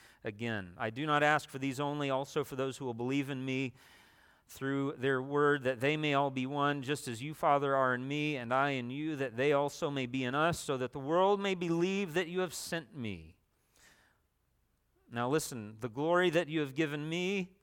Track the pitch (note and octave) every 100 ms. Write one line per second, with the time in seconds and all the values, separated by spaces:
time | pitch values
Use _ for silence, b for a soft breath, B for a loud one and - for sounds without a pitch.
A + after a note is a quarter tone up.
0 | B B - G#2 A#2 A2 F#2 F#2 A#2 A2+
1 | D#3 D3 D3 D3+ - C3+ C#3 C3 C#3+ D3
2 | C#3+ C3+ C3+ D#3 C#3 C3 C3+ B2 C3+ A2+
3 | B2 C#3 C#3 C3+ C3 C3 C3+ - b b
4 | b b b b b - C3+ C#3 C#3 D3+
5 | B2+ C3 C3 C#3+ D3 C#3+ B2+ B2+ C3+ D#3
6 | D3+ C#3 C#3+ C3 B2+ C#3+ C#3+ C#3+ B2+ D3
7 | - A2+ C#3 D#3 E3 C#3+ C#3+ C3+ C3 B2
8 | C3 D3 D3+ C#3+ A#2 C3 C#3+ C3+ A#2+ C3+
9 | D#3 D3 C3+ A2 C#3 C#3 C#3+ - D#3+ C#3+
10 | B2+ C3 B2+ C#3 D#3+ E3 - C3+ B2 D3
11 | C3+ E3+ F#3+ G3+ G3 F#3+ F3 E3 F3+ G3
12 | G3 D3+ E3 F3+ F#3 - - E3+ C3 D3+
13 | A2+ F#2 D#2+ - _ _ b b b b
14 | b b b _ _ _ _ _ _ _
15 | _ A#2 A#2+ D#3 - B2+ G#2 A2 A#2+ A2
16 | D#3 F3 F3+ D#3+ D#3 D#3+ C#3+ C3 D#3 D3
17 | D3+ E3 F3+ G3+ F3+ _